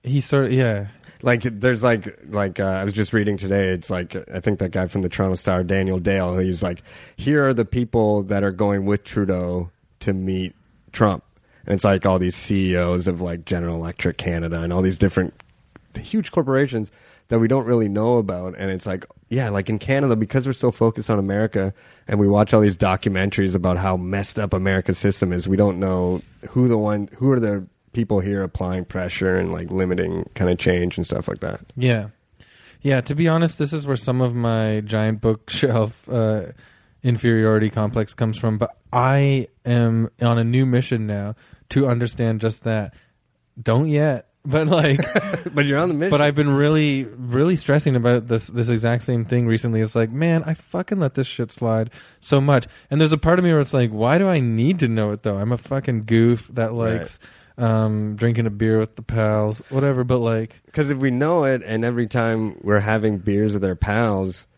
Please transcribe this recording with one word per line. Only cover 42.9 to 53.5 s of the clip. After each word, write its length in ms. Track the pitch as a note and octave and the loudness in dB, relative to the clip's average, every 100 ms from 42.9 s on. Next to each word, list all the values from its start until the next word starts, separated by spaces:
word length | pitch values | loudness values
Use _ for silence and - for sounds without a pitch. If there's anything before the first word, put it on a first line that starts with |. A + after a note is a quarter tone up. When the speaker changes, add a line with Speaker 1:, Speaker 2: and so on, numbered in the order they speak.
| - _ _ _ _ _ - | -14 _ _ _ _ _ -6
Speaker 1:
Don't 280 | A2+ A#2 D#3 | 0 2 2
yet, 380 | D3 D3+ B2+ - _ | 2 2 -2 -8 _
but, 240 | C#3+ D3+ D#3 | -2 0 2
like, 320 | F3 D3+ C#3 - G#3 G3+ | 4 4 2 0 -2 -2
Speaker 2:
<laughs> 240 | F#3+ F3+ | -8 -4
But 120 | C#3+ C#3+ | -2 0
you're 120 | C#3 | 2
on 100 | F3+ | 0
the 60 | |
mission. 160 | D3+ F3 | 0 0
Speaker 1:
but 100 | D3 | 2
I've 140 | D3 C#3+ | 2 2
been 140 | D3 | 2
really, 500 | C#3 D3 D#3 D3+ C3+ | 4 4 4 2 0
really 520 | A#2 A#2+ B2 B2 D#3+ E3+ | -4 -10 -2 2 2 2
stressing 400 | - C#3+ D3 B2+ | 2 2 4 2
about 320 | A#2+ A#2+ A#2 | 4 2 2
this, 180 | A2+ - | -2 -2
this 220 | A#2+ A#2 | -4 0
exact 340 | A2+ A#2 A#2 | 0 0 0
same 220 | - A#2+ | -2 -2
thing 220 | A2 A#2+ A#2 | 0 0 2
recently. 340 | A2+ A#2+ A2 | 0 0 0
It's 140 | A2 A#2 | 0 0
like, 140 | A2+ | -2
man, 320 | C3 E3 E3 | 0 0 0
I 100 | D#3+ | 0
fucking 440 | D#3+ _ - F#3 G3 | -8 _ -8 -4 -2
let 140 | C#3+ | -2
this 120 | - C3 | -2 -6
shit 240 | - A2+ | -6 -8
slide 400 | - A#2 A2 A2 - - _ | -4 -2 0 -2 -10 -20 _
so 200 | - C#3+ | 0 2
much. 260 | C#3 C3+ - - _ | 4 2 0 -20 _
And 100 | D3 | 2
there's 120 | D#3 | 2
a 60 | D#3 | 2
part 200 | D#3+ F3+ | 2 4
of 60 | |
me 60 | F3 | 4